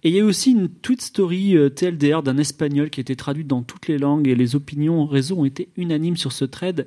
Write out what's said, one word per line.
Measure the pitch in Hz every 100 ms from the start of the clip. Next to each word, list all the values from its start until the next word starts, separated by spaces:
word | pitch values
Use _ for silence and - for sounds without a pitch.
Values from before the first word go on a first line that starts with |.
Et | 165
il | 180
y |
a |
eu | 214
aussi | 185 -
une | 240 180
tweet | - - 254
story, | - - 185 185 196 175
euh, | 143
T | 139 180
L | 170
D | 143
R | 160
d'un | 139 135
Espagnol | 147 - 151 143 151
qui | 143
a |
été | 127 127
traduite | - 143 151
dans | 127
toutes | 123 - -
les | 147
langues | 143 147 139
et | 123
les | 123 143
opinions | 143 147 151 165
en | 147
réseau | 139 131 185
ont | 139
été | 135 180 -
unanimes | 175 156 165 170
sur | 139
ce | - 135
thread. | - 180 170